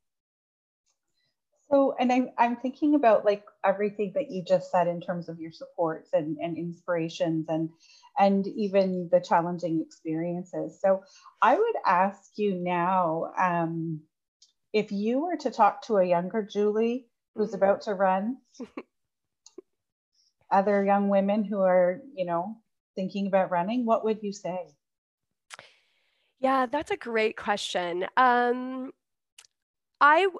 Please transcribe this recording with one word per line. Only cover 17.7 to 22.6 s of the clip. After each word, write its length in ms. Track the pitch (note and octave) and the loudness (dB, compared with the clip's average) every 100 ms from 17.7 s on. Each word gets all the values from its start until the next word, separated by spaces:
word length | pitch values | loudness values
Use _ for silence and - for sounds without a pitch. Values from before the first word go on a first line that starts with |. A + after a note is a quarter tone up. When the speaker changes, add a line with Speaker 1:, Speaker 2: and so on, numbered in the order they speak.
| G3+ | 2
Speaker 1:
to 120 | - | -2
run, 440 | F#3+ F#3+ F#3+ G#3 C4+ _ - | 0 2 0 -2 -8 _ -18
Speaker 2:
<laughs> 1900 | A#3 - - _ _ _ _ _ - - - _ _ _ _ _ _ _ - | -16 -14 -16 _ _ _ _ _ -20 -20 -20 _ _ _ _ _ _ _ 0
Speaker 1:
other 340 | F#3+ G3 G3+ | 2 4 2
young 240 | G3 G3+ G3+ | 2 2 2
women 360 | G3 G3 G#3+ | 2 2 0
who 160 | F#3+ G3+ | -2 0
are, 420 | F#3+ F3+ F3+ F#3 - | 4 4 4 0 -8
you 100 | F#3 | -8
know, 360 | F3 E3+ F#3 A3+ | -4 -4 -4 -10